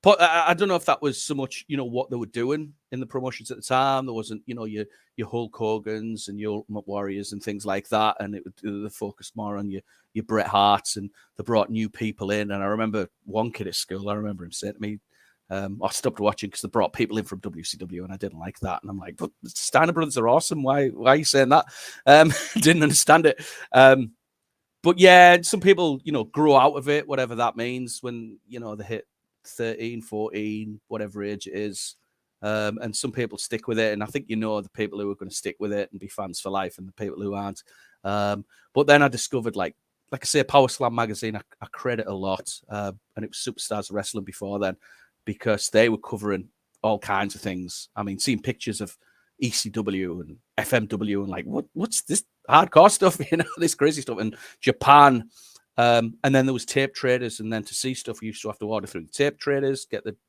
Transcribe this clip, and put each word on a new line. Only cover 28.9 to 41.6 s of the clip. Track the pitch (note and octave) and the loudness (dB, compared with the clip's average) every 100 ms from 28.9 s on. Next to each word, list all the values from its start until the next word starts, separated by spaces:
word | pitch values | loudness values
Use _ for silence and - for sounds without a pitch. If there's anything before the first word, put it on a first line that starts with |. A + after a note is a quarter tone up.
| A2+ - _ _ _ - | -10 -12 _ _ _ -20
thirteen, | - A2+ A2+ A2+ A#2 | -8 -6 -6 -8 -10
fourteen, | A2+ G#2+ A2 G#2+ G#2+ G#2+ G#2+ G#2+ _ | -10 -8 -6 -6 -8 -8 -10 -14 _
whatever | A2 G#2+ G2+ | -10 -10 -8
age | G2+ G#2 F#2+ | -8 -10 -10
it | |
is. | F#2+ G#2 F#2+ - - _ _ _ _ | -8 -8 -8 -14 -16 _ _ _ _
Um, | G#2 G#2+ G#2+ A2 | -4 -2 -2 -4
and | A#2 G#2+ | -8 -6
some | C3 | -8
people | A#2 A#2 G2+ | -6 -6 -6
stick | - A2+ - | -8 -8 -4
with | A2+ | 0
it. | A2 | 0
And | G#2 | -2
I | G#2+ | -6
think, | C#3+ - | -8 -6
you | A2 | -4
know, | A2 G#2 | -2 -4
the | F#2+ | -8
people | - G#2+ G2+ | -6 -6 -4
who | G2+ | -8
are | |
gonna | G2+ F#2+ | -8 -10
stick | - G2+ - | -10 -10 -8
with | G#2 | -6
it | G2+ G2+ | -4 -6
and | G2+ | -10
be | G2 | -16
fans | - G2 E2+ | -12 -10 -10
for | G2 | -6
life | G2 F#2+ - | -4 -4 -8
and | F#2+ | -20
the | |
people | _ G#2 D2 | _ -10 -8
who | G2+ | -6
aren't. | G2+ G2+ F#2+ _ _ _ _ | -6 -8 -10 _ _ _ _
Um, | F#2+ G#2 G2+ G2+ - _ _ | -4 -2 -2 -4 -8 _ _
but | - C#3+ | 0 4
then | D3 | 6
I | C#3+ | 6
discovered, | A#2+ - C3 A#2 G2+ | 0 -6 -4 -4 -4
like, | F2 - _ _ _ | -6 -8 _ _ _
like | - | -10
I | - | -2
say, | D3+ | 0
Power | C3 C#3+ B2+ | 4 4 4
Slam | - B2 | 0 -4
magazine, | A#2 A#2 G#2 A2 G#2+ | -2 -4 -4 -8 -10
I, | - _ | -14 _